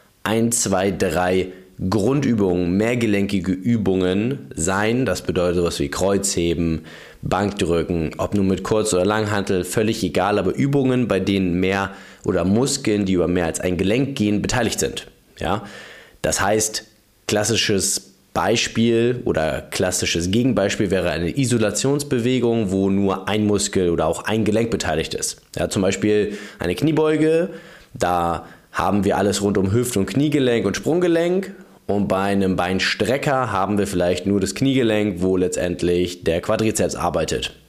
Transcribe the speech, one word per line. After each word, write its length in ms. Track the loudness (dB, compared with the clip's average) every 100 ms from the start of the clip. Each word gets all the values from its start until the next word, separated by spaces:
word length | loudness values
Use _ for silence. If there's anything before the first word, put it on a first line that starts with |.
| _ _
ein, 280 | -2 0 2
zwei, 380 | 0 0 2 0
drei 580 | 0 0 2 2 2 0 -6 -18 -6 -2
Grundübungen, 880 | 0 2 2 2 2 2 2 2 2
mehrgelenkige 760 | 2 0 0 0 0 -2 0
Übungen 1000 | -2 0 0 2 2 2 0 -2 -4 -8
sein. 520 | -6 -2 0 0 0 0
Das 160 | -2
bedeutet 340 | -2 0 2 2
sowas 240 | 0 0
wie 80 | -4
Kreuzheben, 960 | 0 0 0 0 0 0 0 0 -2 -6 -20 -20 -10
Bankdrücken, 920 | -4 0 0 -2 0 0 0 -2 -2 -4
ob 160 | -2
nun 140 | 0 0
mit 140 | 0
Kurz- 300 | 0 0 2
oder 140 | 2 2
Langhantel, 580 | 0 0 -2 0 -2
völlig 380 | -2 0 0 0
egal, 340 | -2 0 0 2
aber 160 | 0
Übungen, 540 | 0 0 2 2 0 0
bei 120 | 0
denen 340 | 2 0 2
mehr 380 | 0 0 0 -2 -8 -20 -10
oder 200 | -2 0
Muskeln, 600 | 2 2 2 0 0 0 2
die 80 |
über 140 | 2 2
mehr 180 | 0 0
als 140 | -2
ein 180 | -2 0
Gelenk 380 | 0 0 0 0
gehen, 260 | 0 0
beteiligt 380 | 0 0 -2 -2
sind. 260 | -4 -6 -14 -20 _ -8
Ja? 240 | -4 -4 -6 -16 -20 -20 -20 -6
Das 220 | -2 0
heißt, 420 | 2 2 0 -4 -12 _ _ _ -4
klassisches 840 | -2 0 0 0 0 0 -4 -8 -20 _
Beispiel 880 | -2 0 0 0 0 2 4 2 0
oder 380 | -2 0 0 -2
klassisches 680 | -6 -2 -2 -2 -2 -2 0
Gegenbeispiel 600 | 2 2 2 0 0 0
wäre 200 | 2 0
eine 260 | -2 -2 0
Isolationsbewegung, 1300 | 0 2 0 0 0 0 0 0 0 2 2 2 0
wo 180 | 2 2
nur 380 | 2 2 0 -2
ein 180 | 0 2
Muskel 440 | 2 0 0 2
oder 160 | 2 0
auch 180 | 0
ein 200 | -2 0
Gelenk 260 | 2 0 0
beteiligt 440 | -2 -2 -2 -2
ist. 260 | -4 -8 -8 -10 -6
Ja, 120 | -4
zum 140 | 0
Beispiel 560 | 0 2 2 2 2 -4 -12 -6
eine 160 | -4
Kniebeuge, 760 | 0 0 2 2 2 2 2 0 -6 -18 -20 -14
da 540 | -4 0 2 0 -2 -6 -20 -12
haben 340 | -4 0 2
wir 120 | 2 2
alles 260 | 2 2
rund 160 | 0 2
um 140 | 2
Hüft- 240 | 0 0 0
und 100 | 0
Kniegelenk 580 | 0 2 2 2 2
und 120 | 0 -2
Sprunggelenk. 760 | 0 0 2 2 2 0 -4 -10 -20 -14 -2
Und 200 | 0 2
bei 160 | 0
einem 320 | 2 2 2
Beinstrecker 960 | 0 0 0 -2 -2 0 0 0 0 0
haben 260 | -2 0 0
wir 120 | 0
vielleicht 360 | 0 0 0 0
nur 120 | 0
das 160 | 0
Kniegelenk, 680 | -2 0 2 2 2 0 0
wo 140 | 0 2
letztendlich 840 | 0 -2 -4 -2 0 0 0 -4
der 180 | -2 -2
Quadrizeps 540 | 0 0 0 0 -2
arbeitet. 580 | -2 -2 -2 -2 -4 -6 -12